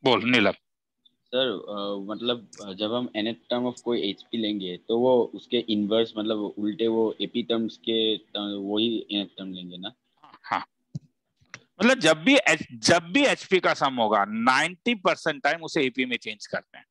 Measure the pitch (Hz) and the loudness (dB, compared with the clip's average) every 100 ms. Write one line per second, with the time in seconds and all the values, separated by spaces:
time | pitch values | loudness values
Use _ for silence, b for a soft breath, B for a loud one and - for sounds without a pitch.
0 | 135 117 110 123 101 - _ _ _ _ | 4 2 4 4 4 0 _ _ _ _
1 | _ _ _ 123 131 95 - 101 101 101 | _ _ _ -2 -2 -2 -8 -8 -6 -6
2 | 98 107 117 120 98 - 104 95 107 117 | -8 -8 -4 -4 -6 -18 -14 -6 -2 -2
3 | 123 110 - 113 _ 123 123 117 - 120 | -4 -2 -4 -4 _ -2 -2 -6 -4 -2
4 | 95 95 - 117 107 104 92 87 _ 117 | -2 -6 -8 -4 -4 -4 -6 -10 _ 2
5 | 127 127 113 101 - 120 113 107 104 110 | 4 4 2 -4 -4 -4 0 0 2 2
6 | 113 110 104 110 104 - 104 101 113 113 | 0 -2 -4 -2 -4 -4 -6 -2 0 2
7 | 113 - 98 120 113 117 113 - - 113 | 0 -2 -6 -4 -2 -2 -2 -6 -4 -2
8 | 110 107 _ 104 104 101 98 104 117 113 | 0 -2 _ -10 -8 -6 -4 0 0 -2
9 | - 104 95 - 95 92 90 90 98 - | -4 -6 -6 -10 -12 -12 -12 -14 -14 -16
10 | _ _ 147 - - - - _ _ - | _ _ -20 -20 -6 -6 -6 _ _ -18
11 | _ _ _ _ _ - _ _ 208 262 | _ _ _ _ _ -20 _ _ 4 4
12 | 156 156 165 277 - 156 - 120 110 175 | 4 4 6 4 6 0 -2 -4 4 4
13 | 170 185 277 175 - 185 180 156 147 131 | 4 2 2 0 2 2 2 2 0 2
14 | 110 107 101 110 117 131 156 180 - 233 | 2 2 2 0 2 4 2 -2 -4 0
15 | 180 156 - 147 143 165 160 170 139 123 | 0 0 -2 -2 -2 -2 -2 -2 -2 -2
16 | 127 120 113 107 - 92 - - - | -4 -4 -8 -14 -10 -10 -10 -20 -20